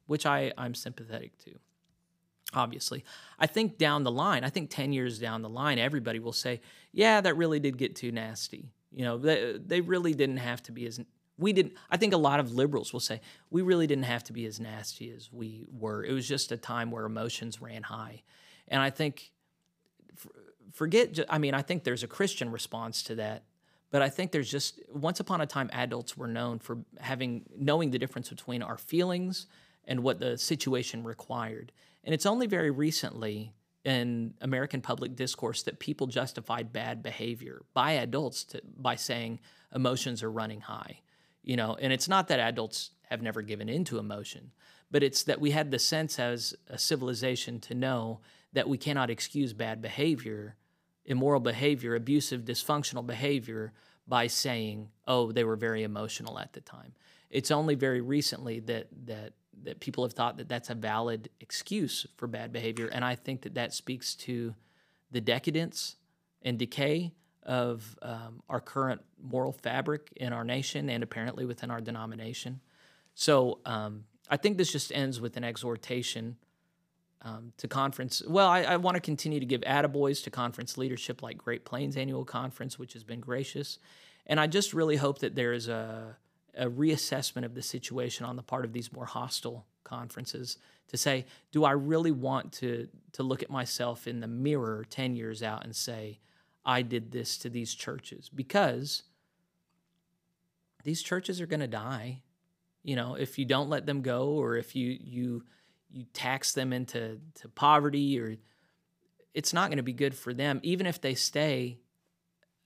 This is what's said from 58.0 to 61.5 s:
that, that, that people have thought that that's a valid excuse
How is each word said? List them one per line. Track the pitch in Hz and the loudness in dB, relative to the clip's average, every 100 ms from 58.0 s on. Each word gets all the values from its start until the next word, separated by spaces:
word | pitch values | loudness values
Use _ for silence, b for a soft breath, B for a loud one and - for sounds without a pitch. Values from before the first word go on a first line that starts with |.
| 120 147 139 - 127 113 | 2 2 2 -2 -6 -6
that, | 113 113 - - 120 | -4 -4 -6 -14 -12
that, | 107 107 - _ 101 | -10 -12 -18 _ -16
that | 107 - | -14 -10
people | - 123 | -6 -2
have | 123 | -2
thought | - 120 - | 0 -2 -2
that | - | -6
that's | 120 - | -6 -4
a | 117 | -4
valid | 107 110 117 113 110 - | -2 0 0 -2 -6 -18
excuse | - | -10